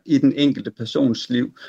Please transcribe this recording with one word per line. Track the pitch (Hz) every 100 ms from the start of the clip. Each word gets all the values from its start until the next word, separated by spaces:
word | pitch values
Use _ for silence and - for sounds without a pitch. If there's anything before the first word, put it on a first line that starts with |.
i | - 143
den | 139
enkelte | - 143 127 107
persons | - 117 151 135 113 -
liv. | 123 127 -